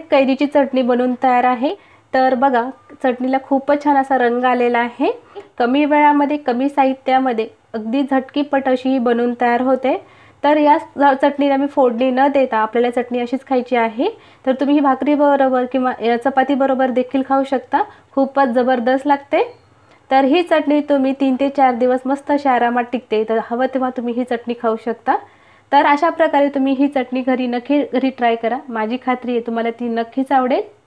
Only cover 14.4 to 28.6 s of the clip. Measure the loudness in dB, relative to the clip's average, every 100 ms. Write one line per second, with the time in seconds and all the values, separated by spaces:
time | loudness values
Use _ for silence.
14.4 | -2 0 2 2 2 0 0 2 2 2
15.4 | 2 0 -2 -2 -2 -2 -2 0 0 0
16.4 | 0 0 0 0 0 -2 -2 -2 0 -2
17.4 | 0 -4 -2 -4 -4 -10 _ -2 0 0
18.4 | 0 2 0 0 0 0 0 -2 -2 -2
19.4 | -2 -8 _ _ _ _ -2 2 4 2
20.4 | 2 0 2 0 0 0 0 0 0 0
21.4 | -2 2 2 2 0 0 -2 -4 -2 0
22.4 | 2 2 0 -2 -4 -6 -4 -2 0 -2
23.4 | -2 -4 -2 -2 -4 -6 -6 -4 -4 -6
24.4 | -6 -4 -4 -4 -6 -6 -2 -4 -4 _
25.4 | _ _ 0 2 4 2 0 0 2 2
26.4 | 2 0 0 0 0 -2 -4 -4 -2 -2
27.4 | -2 -4 0 -2 0 -2 -2 0 -2 0
28.4 | -2 -6